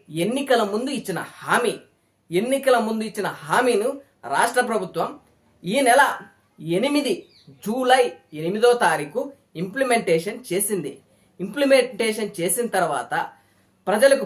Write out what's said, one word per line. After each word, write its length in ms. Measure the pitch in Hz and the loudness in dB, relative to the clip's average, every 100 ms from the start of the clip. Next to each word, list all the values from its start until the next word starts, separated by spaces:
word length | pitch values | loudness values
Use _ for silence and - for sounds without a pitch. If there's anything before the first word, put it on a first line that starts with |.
| - 160 190 | -12 -4 -2
ఎన్నికల 360 | 269 277 240 202 | -2 2 2 2
ముందు 200 | 208 262 240 | -2 -4 -6
ఇచ్చిన 200 | - 160 120 - | -6 -8 -8 -12
హామీ. 340 | 139 214 233 - - _ _ _ - | -2 0 0 -4 -12 _ _ _ -4
ఎన్నికల 480 | 175 233 269 262 240 220 | -2 0 0 2 2 2
ముందు 160 | 220 220 | -4 -6
ఇచ్చిన 160 | 220 175 - | -6 -6 -6
హామీను 480 | 147 196 254 202 240 277 - _ - 143 | -2 2 2 2 -2 -6 -12 _ -4 0
రాష్ట్ర 280 | 233 247 240 | 0 2 0
ప్రభుత్వం 400 | 220 180 165 233 294 _ _ _ _ | -2 -4 -6 -6 -8 _ _ _ _
ఈ 120 | 170 262 247 | -4 0 4
నెల 140 | 262 285 - - _ _ _ 160 180 | 6 4 0 -12 _ _ _ -4 0
ఎనిమిది, 340 | 277 294 269 185 - _ - - | 2 0 0 -4 -8 _ -20 -14
జూలై 380 | 202 247 247 254 240 - _ 151 | -6 -4 4 4 4 -2 _ -8
ఎనిమిదో 300 | 165 208 240 240 | -4 2 4 4
తారీఖు 400 | 175 156 151 240 277 - _ 160 | 2 0 -2 -6 -8 -12 _ -10
ఇంప్లిమెంటేషన్ 800 | 185 233 262 233 185 165 196 185 - | -8 -2 0 0 2 0 0 -10 -6
చేసింది. 440 | 180 202 196 143 - _ _ _ - | -4 -2 -4 -6 -12 _ _ _ -12
ఇంప్లిమెంటేషన్ 920 | 185 285 277 269 247 208 220 214 208 - | -10 -2 4 4 2 -2 -4 -2 -6 -4
చేసిన 260 | 175 240 226 190 | -4 -2 -2 0
తర్వాత 380 | 165 135 120 165 - - _ _ _ _ - | 0 -2 -4 -6 -6 -12 _ _ _ _ -4
ప్రజలకు 380 | 208 269 277 | 4 4 4